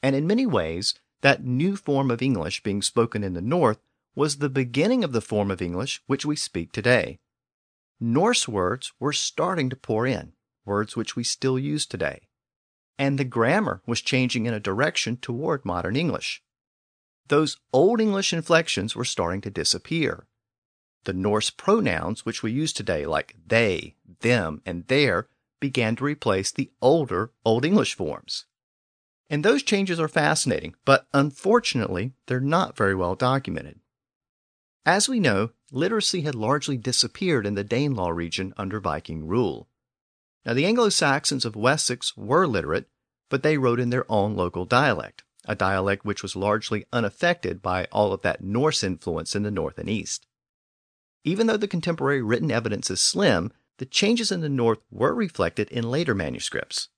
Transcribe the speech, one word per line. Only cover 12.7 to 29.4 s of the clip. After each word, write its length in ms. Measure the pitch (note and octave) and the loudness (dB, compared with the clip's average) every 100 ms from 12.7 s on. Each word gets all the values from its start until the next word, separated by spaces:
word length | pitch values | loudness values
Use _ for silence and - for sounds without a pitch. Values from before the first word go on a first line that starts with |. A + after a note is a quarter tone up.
| _ _ - | _ _ -4
And 180 | C#3 C3+ | -2 0
the 80 | |
grammar 560 | C3 A#2 A2+ F3+ G#3 - - | -2 2 2 4 0 -4 -4
was 160 | A#2+ | -4
changing 420 | - B2+ B2+ A#2+ | 0 0 2 0
in 80 | A2+ | -2
a 80 | A2 | -2
direction 560 | G#2 G2 D3 - - B2 | -4 0 0 0 -4 -6
toward 480 | - A#2+ E3 D3 | -6 -6 -2 -2
modern 320 | G2 F2 F2 A#2+ | -2 -4 -2 0
English. 460 | E3 - - - _ _ _ _ _ _ _ _ _ | -2 -2 -6 -10 _ _ _ _ _ _ _ _ _
Those 280 | D3 D3+ - _ | 2 2 -4 _
Old 300 | C3 F3+ A#3 | 4 6 4
English 320 | A3 G3 F#3+ | 2 0 -2
inflections 600 | E3+ D#3+ E3 E3+ - G#2+ | -4 2 2 2 -2 -2
were 120 | - A#2+ | -4 -4
starting 340 | - E2+ F#2+ | 0 0 -2
to 100 | G2+ | -4
disappear. 760 | G2 D2+ F2+ - E3 D3 - - _ _ _ _ _ _ _ | -4 0 -2 -2 -2 -2 -4 -12 _ _ _ _ _ _ _
The 100 | - | -8
Norse 340 | F2+ G2 G#2+ - | -2 0 0 0
pronouns 760 | - - A3 D#3+ E2 E2 A2+ - | -2 2 2 2 -2 -4 -6 -6
which 160 | A#2 | -6
we 100 | A2 | -4
use 220 | B2 D#3 | -2 -2
today, 320 | - G2 E2 D2 | -4 -2 -2 0
like 280 | D2+ - - E2 | -2 -4 -16 0
they, 480 | A2+ A2+ E2+ E2 _ _ F2+ | 2 4 0 -4 _ _ -4
them, 400 | A#2 A#2+ E2 D#2 - | 2 2 0 -6 -8
and 200 | F2 F2 | -8 0
their, 400 | C3+ C#3+ F2 - _ _ _ | 2 4 0 -4 _ _ _
began 380 | C#3+ C3 A2+ A2+ | -4 0 0 0
to 80 | |
replace 480 | C#3+ D3+ A#2+ G2 G2 | -2 -2 0 0 0
the 180 | - C3+ _ | -4 -8 _
older 480 | B2 E3 C3+ F2+ A2+ _ A2+ | 4 4 2 -2 -4 _ 2
Old 180 | A2+ | 2
English 300 | C#3+ G3+ C3+ | 4 4 2
forms. 500 | - E2 G1+ - - - _ _ _ _ _ _ _ _ | -2 -6 -6 -10 -12 -12 _ _ _ _ _ _ _ _
And 120 | D3 | 0